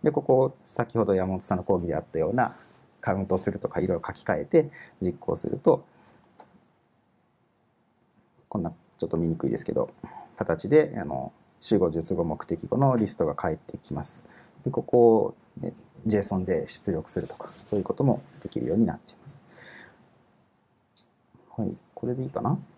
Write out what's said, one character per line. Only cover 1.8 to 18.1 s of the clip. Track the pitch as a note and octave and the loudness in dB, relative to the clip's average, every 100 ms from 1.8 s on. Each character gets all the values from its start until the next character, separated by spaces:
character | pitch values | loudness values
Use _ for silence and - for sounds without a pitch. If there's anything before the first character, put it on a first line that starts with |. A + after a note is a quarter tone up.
| E2+ | 4
で | |
あ | D2+ | 2
っ | |
た | - D#2+ | -2 -2
よ | D#2 | 0
う | |
な | B2 A#2 - - _ _ _ | 2 0 -2 -20 _ _ _
カ | - | -2
ウ | F#2+ | -2
ン | F#2+ | 0
ト | F#2+ | 0
す | - | 0
る | F#2+ | -4
と | - | -4
か、 | F2 | -2
色 | F#2+ | 0
々 | F2 | -2
書 | - | -4
き | - | -8
換 | - D#2+ | -4 -2
え | |
て | - E3 D3 - - _ | 4 4 4 -8 -20 _
実 | - - | -4 -2
行 | - | -4
す | E3 - | -2 -4
る | - | 0
と、 | - C#3+ - _ - - _ _ - _ _ _ _ _ _ _ _ _ _ _ _ _ _ _ _ _ _ _ _ | 2 2 -2 _ -20 -20 _ _ -20 _ _ _ _ _ _ _ _ _ _ _ _ _ _ _ _ _ _ _ _
こ | G#2 | -4
ん | |
な、 | E2 E2 _ - | -4 -8 _ -8
ち | |
ょ | E2 | -4
っ | |
と | E2 | 0
見 | E2 | 0
に | D#2+ | 0
く | C2+ | -2
い | |
で | A1+ | -2
す | |
け | - | -2
ど、 | - - - - - - - | -2 -2 -6 -16 -16 -20 -6
形 | - A#2 - | -2 -2 4
で、 | D3+ D3+ G#2+ | 4 4 -4
あ | |
の、 | D2+ C2+ C2+ _ _ _ | -6 -6 -8 _ _ _
主 | - G#2 | 2 4
語、 | F2 | 4
述 | E2 E2 | 0 -2
語、 | F2+ | -2
目 | E2 - | -2 -4
的 | - E3+ - | -6 -6 -2
語 | A#2+ | 2
の | C#3 B2 | 4 4
リ | |
ス | G#2 | 0
ト | - | 0
が | D#2+ | -2
返 | C#2+ F2 | 0 -4
っ | E2 | -4
て | - - | -8 -14
き | - | -8
ま | C#2+ | -6
す。 | - - - - - - | -4 -6 -10 -20 -20 -8
で、 | - | -4
こ | - | -4
こ | - B2 A#2 A2 | 2 6 8 6
を、 | - - _ - | 2 -6 _ -10
ね、 | - - - - | -10 -10 -20 -6
ジ | G#2+ G#2 | 0 2
ェ | |
イ | |
ソ | G2 F#2+ | 2 -2
ン | |
で | F#2 E2 D2+ | 0 -2 -2
出 | - - | -6 -4
力 | D#2+ - | -4 -4
す | - | -6
る | E2 | -8
と | |
か、 | - - - | -14 -16 -14
そ | - | -4
う | G#2 | -4
い | |
う | |
こ | F2+ | -2
と | - | 0
も | C3+ | 0